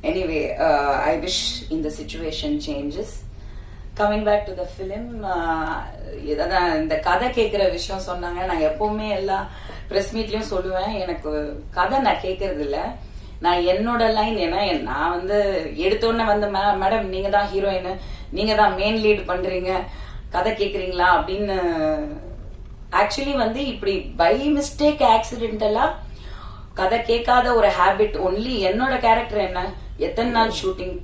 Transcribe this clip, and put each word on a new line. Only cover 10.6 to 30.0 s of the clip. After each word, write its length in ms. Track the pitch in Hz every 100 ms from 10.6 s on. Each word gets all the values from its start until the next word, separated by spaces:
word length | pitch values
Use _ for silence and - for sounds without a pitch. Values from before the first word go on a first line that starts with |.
| 185 185 202 208
எனக்கு 320 | 180 156 151 151 147 - -
கதை 280 | 175 185 269
நான் 240 | 262 - 185
கேட்கறது 340 | 185 196 151
இல்ல. 340 | 143 139 226 - - - - -
நான் 260 | 175 175 175
என்னோட 420 | 190 226 240 220
லைன், 240 | 220 220 214
ஏன்னா 300 | 165 185 202
என், 140 | 156
நான் 320 | - - 339 175
வந்து 200 | 185 208 202 180 - 143
எடுத்தோடனே 480 | 185 214 226 226 214
வந்து, 220 | 208 202
"மே-, 300 | 196 202 190
மேடம், 300 | 190 226 196
நீங்க 160 | 185 196
தான் 180 | 208 202
ஹீரோயின், 500 | 196 196 185 180 190 - - -
நீங்க 260 | 190 214 214
தான் 200 | 202 185
மெயின் 240 | 208 220
லீடு 180 | 214 202 -
பண்றீங்க, 400 | 180 185 185 180 185 190 - - - -
கதை 220 | 175 208
கேக்குறீங்களா?" 560 | - 196 196 185 180 180 165
அப்படின்னு. 420 | - 196 208 190 175 165 156 151 151 151 - - - - - - -
Actually 460 | 180 202 - 277 269
வந்து 280 | 220 233 277
இப்படி 480 | 220 196 190 - -
by 180 | 170 240 294 285
mistake, 460 | - - 294 294 190 220
ஆக்சிடென்டலா 760 | 226 240 226 214 214 214 208 - - - - - - - -
கதை 280 | - 190 233
கேட்காத 520 | 226 233 - 247 247
ஒரு 140 | 233 202
ஹேபிட் 500 | 180 190 196 208 - 185
only. 280 | 196 240 240 190
என்னோட 300 | 214 262 240
கேரக்டர் 480 | 233 226 233 208 190
என்ன, 240 | 208 190 - -
எத்தனை 340 | -